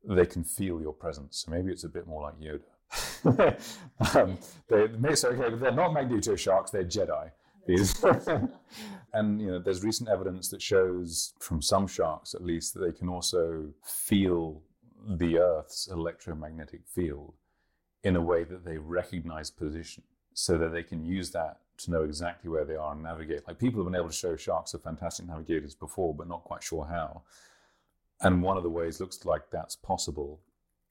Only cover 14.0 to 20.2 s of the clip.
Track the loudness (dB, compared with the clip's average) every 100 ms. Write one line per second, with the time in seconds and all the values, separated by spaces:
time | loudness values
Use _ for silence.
14 | 2 4 6 4 0 -6 -16 _ _ _
15 | -6 0 4 6 6 4 -2 -8 -6 -4
16 | -4 -6 -10 -10 -10 -12 -14 -16 -10 -2
17 | -2 -2 -12 -20 _ _ _ _ _ _
18 | 2 2 4 2 2 -8 -10 -10 -4 -4
19 | -2 -6 -6 -8 -10 -8 -6 -6 -10 -16
20 | _ _